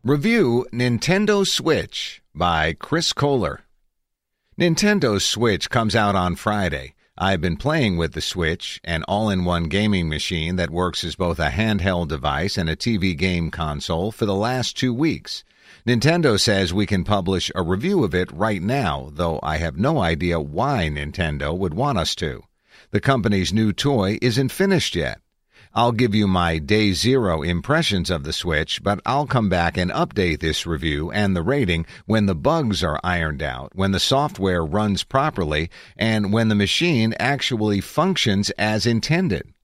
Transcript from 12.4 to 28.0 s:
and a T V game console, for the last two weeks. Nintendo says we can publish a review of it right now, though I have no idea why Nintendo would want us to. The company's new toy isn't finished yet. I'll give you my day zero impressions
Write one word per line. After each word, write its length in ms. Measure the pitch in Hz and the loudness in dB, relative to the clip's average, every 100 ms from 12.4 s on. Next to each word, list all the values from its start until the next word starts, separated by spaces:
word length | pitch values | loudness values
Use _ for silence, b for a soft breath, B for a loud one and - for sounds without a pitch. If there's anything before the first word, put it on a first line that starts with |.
| 92 - | -2 -2
and 120 | 82 | -2
a 80 | 80 | -2
T 180 | - 110 | -2 0
V 180 | 95 | 0
game 380 | 78 92 87 82 | 0 0 0 -2
console, 600 | - 80 73 - 82 98 | -4 -6 -6 -4 -2 -4
for 120 | - 107 | -2 -2
the 80 | |
last 440 | 98 110 127 117 - | 0 -2 -2 -4 -2
two 160 | 127 | -2
weeks. 500 | 120 156 95 - - - B B B - | 0 0 -2 -8 -14 -14 B B B 2
Nintendo 540 | 120 139 170 151 101 | 4 4 4 4 4
says 340 | - 98 92 | 4 4 2
we 120 | 92 98 | 0 2
can 180 | 98 | 0
publish 480 | 87 104 90 95 - | 2 0 2 0 -2
a 80 | - | -2
review 440 | 82 95 160 196 107 | 0 0 0 2 2
of 100 | 90 | 0
it 160 | 90 | -2
right 300 | 78 110 101 | -2 -2 0
now, 480 | 92 139 101 69 67 | 0 0 0 -4 -6
though 260 | 76 87 80 | -2 -2 -2
I 140 | 76 78 | -2 -2
have 200 | 82 71 | -2 0
no 220 | 123 156 | 0 2
idea 400 | 87 80 87 85 | 0 0 0 0
why 480 | 73 76 131 131 78 | -2 -2 0 0 0
Nintendo 680 | 73 73 - 85 73 71 87 | -2 -6 -4 -4 -2 -4 -2
would 160 | 92 | -2
want 240 | 80 143 113 | -2 -2 0
us 180 | 78 - | -2 -4
to. 280 | 78 62 - _ b b b | -6 -8 -16 _ b b b
The 100 | 82 | -2
company's 500 | - 135 104 98 87 | 2 2 2 0 2
new 220 | 101 110 | 2 2
toy 440 | 95 143 131 95 107 | 2 0 2 0 0
isn't 320 | 123 113 131 | 0 0 -2
finished 420 | - 196 180 - 87 | 0 2 2 0 -2
yet. 240 | 67 52 _ _ _ b b | -4 -6 _ _ _ b b
I'll 200 | - 120 | 2 2
give 240 | 113 120 107 | 4 2 4
you 120 | 101 | 2
my 300 | 92 85 82 | 2 2 0
day 360 | 73 107 107 | 0 2 2
zero 500 | 87 110 131 101 80 | 2 2 2 2 0
impressions 680 | 76 87 98 156 165 101 | 0 -2 0 0 2 0